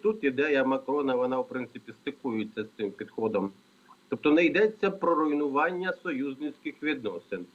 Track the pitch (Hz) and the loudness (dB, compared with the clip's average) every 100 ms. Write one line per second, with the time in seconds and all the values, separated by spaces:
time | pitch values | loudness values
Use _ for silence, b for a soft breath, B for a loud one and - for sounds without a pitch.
0 | 214 214 139 131 151 139 131 135 - 147 | 2 0 0 0 2 2 4 0 0 0
1 | 135 123 127 131 127 127 120 123 - 110 | 2 2 2 0 -2 -6 -8 -12 -18 -12
2 | 147 - 131 110 107 - 107 - 101 - | -10 -6 -4 -4 -4 -6 -10 -6 -6 -6
3 | 104 - 110 98 98 - _ _ B - | -10 -4 0 0 -2 -6 _ _ B -20
4 | _ 131 151 156 170 165 214 - 196 190 | _ 0 4 6 6 4 2 2 -2 0
5 | 170 156 156 147 147 139 165 180 185 - | 2 2 2 0 0 0 0 0 -4 -6
6 | 180 131 139 135 151 - 151 - 151 139 | -4 -4 -4 -4 -8 -8 -12 -6 -4 -2
7 | 107 87 - 90 87 | -4 -8 -8 -10 -10